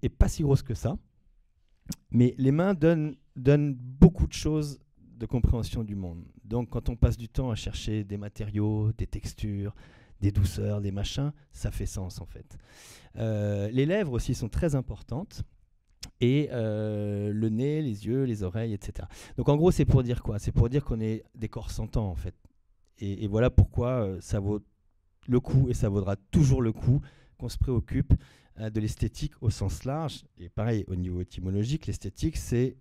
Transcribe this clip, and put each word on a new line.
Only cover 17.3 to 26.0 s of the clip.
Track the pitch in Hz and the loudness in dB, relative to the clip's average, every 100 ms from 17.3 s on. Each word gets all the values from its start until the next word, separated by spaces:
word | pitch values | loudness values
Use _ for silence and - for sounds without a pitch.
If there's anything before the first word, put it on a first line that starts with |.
le | 107 113 | -2 -2
nez, | 110 143 151 | 0 -2 -2
les | 143 101 104 | -4 -4 -4
yeux, | 131 131 | -2 -2
les | 104 | -4
oreilles, | 92 107 113 | -4 -4 -4
et | 101 | -6
cetera. | - - - - - - | -8 -10 -12 -14 -10 -2
Donc, | 123 | 2
en | 147 | 4
gros, | 175 | 4
c'est | 156 143 | 4 4
pour | 135 | 4
dire | 123 120 | 4 -2
quoi ? | - 104 | -4 -6
C'est | - | 0
pour | - 117 | 2 4
dire | 139 | 2
qu'on | - 113 | 0 -2
est | 110 110 - | -2 -4 -8
des | 120 110 | -10 -10
corps | 117 - | -8 -8
sentants, | - 107 120 101 | -8 -4 -2 -2
en | 85 | -4
fait. | 90 - _ _ _ _ _ - | -8 -12 _ _ _ _ _ -10
Et, | 101 98 | -8 -4
et | 107 | -2
voilà | 107 127 | 2 4
pourquoi, | - 98 - 123 127 | 6 4 4 0 0
euh, | 98 95 | -2 -4
ça | - 107 | -4 -4
vaut | 98 104 - _ _ _ _ _ - | -2 -4 -6 _ _ _ _ _ 0
le | 123 | 0
coup, | - 131 131 | 4 2 4
et | |
ça | 113 110 | 2 0
vaudra | 101 | 0